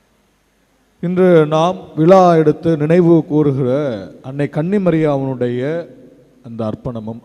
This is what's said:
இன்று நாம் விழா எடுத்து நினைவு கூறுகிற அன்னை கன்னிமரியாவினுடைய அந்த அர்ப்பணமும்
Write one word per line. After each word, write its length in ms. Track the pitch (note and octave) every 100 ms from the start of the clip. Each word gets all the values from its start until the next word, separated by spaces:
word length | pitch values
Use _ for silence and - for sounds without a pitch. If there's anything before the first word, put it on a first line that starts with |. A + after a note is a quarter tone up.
| _ _ _ _ _ _ _ _ _ _
இன்று 440 | E3+ F3+ F#3 E3+ D3+
நாம் 300 | D#3 E3+ F#3 - D3
விழா 400 | D#3+ F#3+ F3+ E3
எடுத்து 420 | D3+ D3+ E3 D#3+
நினைவு 460 | D3+ F3 E3+ E3 D3+
கூறுகிற 380 | D3+ D3 C3+ B2+ C3+ C#3+ G#2+ F#2 -
அன்னை 280 | C3 C#3 C#3+
கன்னிமரியாவினுடைய 1400 | D3+ E3+ G#3 F#3 D#3+ D#3 C#3 C3+ B2+ B2 B2 C3+ E3 E3 - - _ _ _
அந்த 220 | A#2 A2+ A2
அர்ப்பணமும் 560 | G#2+ C3+ A#2 G#2+ A#2